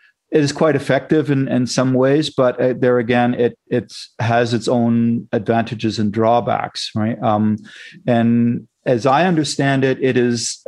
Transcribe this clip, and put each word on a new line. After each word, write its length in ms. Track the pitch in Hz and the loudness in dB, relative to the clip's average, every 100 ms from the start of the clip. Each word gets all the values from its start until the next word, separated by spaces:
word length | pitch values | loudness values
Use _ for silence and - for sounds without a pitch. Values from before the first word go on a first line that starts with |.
| _ _ - | _ _ -2
it 120 | 156 | 0
is 100 | 143 | 0
quite 240 | - 160 139 | 0 0 0
effective 560 | - 131 - 156 139 | 0 -2 2 0 2
in, 160 | 135 135 | 0 0
in 180 | 123 123 | -2 -2
some 280 | - 127 | 0 0
ways, 360 | 127 135 147 143 | 2 2 2 0
but, 300 | - 123 - | 0 0 0
uh, 120 | 127 120 | -2 0
there 220 | 127 123 | 2 2
again, 340 | 113 120 120 | 2 2 2
it, 240 | 123 120 - - | 2 -2 -2 -4
it's, 460 | 123 - - - - | -4 -4 -14 -16 -4
has 340 | 113 117 117 | 0 2 2
its 140 | 117 117 | -2 0
own 600 | 123 117 117 117 117 - | 0 2 2 2 -2 -2
advantages 640 | 120 98 117 110 110 110 104 | -4 0 0 -2 -4 -4 -2
and 140 | 104 | -2
drawbacks, 800 | 110 113 120 110 110 - - - 110 | 0 2 2 0 -4 -4 -8 -8 -4
right? 260 | 107 117 | -4 -2
Um, 360 | 117 104 107 107 - - - - - | 0 2 0 -2 -8 -20 -20 -10 -2
and 600 | 117 117 117 120 120 - _ 135 | 0 2 2 0 -2 -8 _ -2
as 200 | 120 131 | 0 2
I 200 | 143 185 | 2 2
understand 580 | 156 147 - 139 135 | 0 -2 -2 0 2
it, 180 | 131 131 | 0 0
it 140 | 131 123 | 0 2
is 460 | 123 117 - - | 0 -2 -6 -8